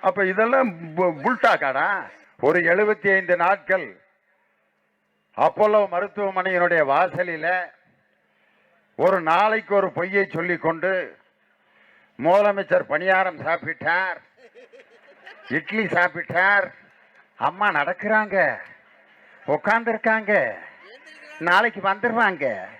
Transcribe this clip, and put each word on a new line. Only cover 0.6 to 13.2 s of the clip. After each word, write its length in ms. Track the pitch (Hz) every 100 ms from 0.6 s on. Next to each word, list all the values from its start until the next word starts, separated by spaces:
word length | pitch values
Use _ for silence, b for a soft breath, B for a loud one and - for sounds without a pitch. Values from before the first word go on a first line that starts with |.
| 254 165 165 156
பு-, 240 | 180 160
புல்டா 340 | 180 247 233 175
காடா? 460 | 139 131 170 196 113 - _ _
ஒரு 200 | 131 175
எழுபத்தி 540 | 165 180 214 208 196
ஐந்து 220 | 190 175 175
நாட்கள் 640 | 170 196 - 190 139 90 _ _ _ _ _ _ _ _ _ _ _ _ _ -
அப்போலோ 500 | 151 - 208 214 202
மருத்துவமனையினுடைய 960 | 175 202 - 202 185 185 185 175 170
வாசலில 880 | 139 139 180 143 180 160 160 185 170 _ _ _ _ _ _ _ _ _ _ _ _ -
ஒரு 240 | 170 190
நாளைக்கு 540 | 160 170 214 220 220
ஒரு 180 | 202 185
பொய்யை 340 | - 180 196 196
சொல்லிக்கொண்டு 880 | 160 175 170 156 165 175 190 135 76 _ _ _ _ _ b b b b -
முதலமைச்சர் 680 | 147 196 208 196 190 180 -
பணியாரம் 540 | 151 185 190